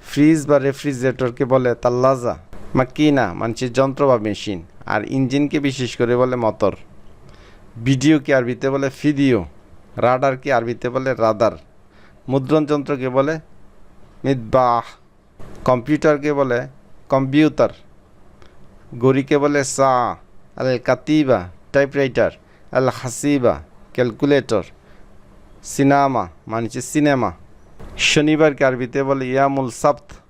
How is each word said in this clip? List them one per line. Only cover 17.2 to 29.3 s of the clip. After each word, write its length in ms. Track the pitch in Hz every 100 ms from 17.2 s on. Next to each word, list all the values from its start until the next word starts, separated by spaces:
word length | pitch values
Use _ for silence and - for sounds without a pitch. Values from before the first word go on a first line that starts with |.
| 135 143 156 147 117 - - - _ - - - - - - - - 123
ঘড়িকে 320 | 196 131 135 147
বলে 180 | 147 147 135 -
সা, 160 | 135 127 117 87 - - - -
আল 80 | 127 127 -
কাতিবা 520 | 127 - 156 139 117 87 - -
টাইপরাইটার, 580 | 139 139 139 135 120 98 - _ _ - 131
আল 100 | 131 -
হাসিবা 540 | 131 - 143 143 117 73 - - -
ক্যালকুলেটর, 720 | - 123 107 143 143 - 110 - - - - - - - - - - -
সিনামা 520 | - 139 139 139 127 87 - -
মানে 160 | 113 113
হচ্ছে 140 | 127 -
সিনেমা। 400 | 156 147 135 107 85 - - - - - - -
শনিবারকে 540 | 156 151 151 156 135 135
আরবিতে 300 | 127 123 139 135
বলে 160 | 139 131